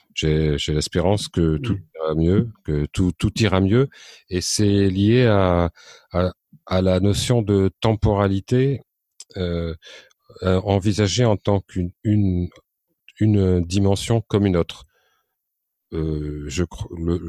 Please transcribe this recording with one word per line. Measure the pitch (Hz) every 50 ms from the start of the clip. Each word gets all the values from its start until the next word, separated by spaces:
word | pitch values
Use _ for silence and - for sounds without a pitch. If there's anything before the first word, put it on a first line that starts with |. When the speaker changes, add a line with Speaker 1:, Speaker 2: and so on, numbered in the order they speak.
| _ _ _
Speaker 1:
J'ai, | - - 78 76 78 78 76 73 71
j'ai | - - 76
l'espérance | 76 71 - - 92 82 92 104 101 - -
que | - 92 85 80 78 76
tout | 69 120 101
Speaker 2:
Mm. | 98 - _ -
Speaker 1:
ira | - 80 78 78
mieux, | 78 80 85 95 107 120 117 107 _ _
que | - 76 73 73 - -
tout, | - 95 90 - -
tout | - 107 - - 110
ira | 98 92 92
mieux, | 95 95 107 123 139 135 - - - - - - _ -
et | 95 90
c'est | - - - - 107 101 101 101 98 98
lié | 92 98 101 104 117 127 127
à, | 117 104 98 95 90 87 87 85 82 - - - - - - _ _ -
à, | 87 90 90 - _ _ _ - - _
à | - 95 92 92
la | 92 92 92
notion | 95 101 101 - - - 127 120 110
de | 98 101 98 98 95 - _
temporalité, | - 113 110 104 - 110 104 98 101 98 98 98 - - 123 127 131 139 135 - - _ _ _ _ _ _ - - _ -
euh, | 98 90 87 85 85 85 82 80 - - - - - - _ _ _ _ - - - -
euh, | 92 92 92 -
envisagée | 101 98 101 90 110 98 92 107 98 85 113 123
en | 113 104
tant | 92 - - 101 98
qu'une, | - - - 95 87 87 - _ -
une, | 107 104 107 101 95 90 87 87 87 - - _ _ _ _ _ _ _ _ _ _ _ -
une | 104 107 104 101 95 92 92 90 85
dimension | 85 92 101 98 98 98 - - - 117 113 - -
comme | - 101 101
une | 98 90
autre. | 85 82 - - - - - _ _ _ _ _ _ _ _ _ _ _ _ _ _ _ _ _ _ _ _ 87
Euh, | 82 78 78 78 76 76 76 73 76 73 73
je | 67 85 87
cro-, | - - - - - -
le, | 85 82 85 85 - -